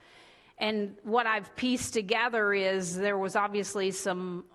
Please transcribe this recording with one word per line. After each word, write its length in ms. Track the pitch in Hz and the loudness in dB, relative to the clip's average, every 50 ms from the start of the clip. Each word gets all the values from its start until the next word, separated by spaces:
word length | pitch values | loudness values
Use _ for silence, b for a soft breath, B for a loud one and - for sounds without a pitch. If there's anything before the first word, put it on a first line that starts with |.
| B B B B B B B B B B B - | B B B B B B B B B B B -4
And 360 | 220 214 220 214 202 196 196 - - | -2 -2 0 0 -2 -4 -6 -10 -6
what 240 | 208 220 247 233 | 0 2 2 4
I've 280 | 220 220 214 190 - - | 4 0 0 -2 -6 -8
pieced 360 | - 254 254 247 247 - - - | -2 0 0 0 0 -2 -2 -2
together 600 | 226 208 185 226 226 233 247 233 226 208 202 202 | -2 0 2 2 2 2 2 2 2 2 4 4
is 420 | 196 190 190 190 190 185 170 175 | 2 2 2 2 0 -2 -2 -2
there 220 | 185 196 208 202 190 | 0 0 0 0 0
was 160 | 190 190 190 | -2 0 0
obviously 560 | 214 202 202 202 208 190 196 - 208 190 190 | 0 0 2 0 -2 -2 -2 -2 -2 -2 -2
some 540 | 185 190 - 202 180 180 185 180 175 175 - - | -2 -2 -2 -2 -2 -2 -4 -6 -6 -8 -10 -12